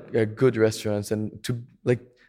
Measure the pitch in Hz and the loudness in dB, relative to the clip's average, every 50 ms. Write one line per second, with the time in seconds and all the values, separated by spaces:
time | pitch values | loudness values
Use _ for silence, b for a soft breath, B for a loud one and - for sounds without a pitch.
0 | - - - 117 110 107 107 - 131 127 117 110 110 110 110 - - 107 104 104 | -4 -2 0 0 0 0 0 2 2 4 4 4 2 2 2 0 -4 -2 -2 -2
1 | 104 - 110 107 107 104 - - - - 127 117 120 - _ _ - 123 123 117 | -2 -2 -4 -4 -4 -6 -8 -10 -8 -6 -6 -6 -8 -14 _ _ -2 -2 -2 -2
2 | - _ b b b | -2 _ b b b